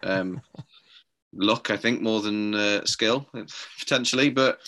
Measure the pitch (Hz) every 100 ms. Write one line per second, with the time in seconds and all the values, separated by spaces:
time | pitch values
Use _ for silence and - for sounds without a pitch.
0 | 95 95 92 92 - - - - _ -
1 | _ _ _ 101 101 117 - 101 117 120
2 | 110 110 107 107 104 104 104 104 - -
3 | 110 131 139 117 - - - - - 131
4 | 120 127 131 131 131 -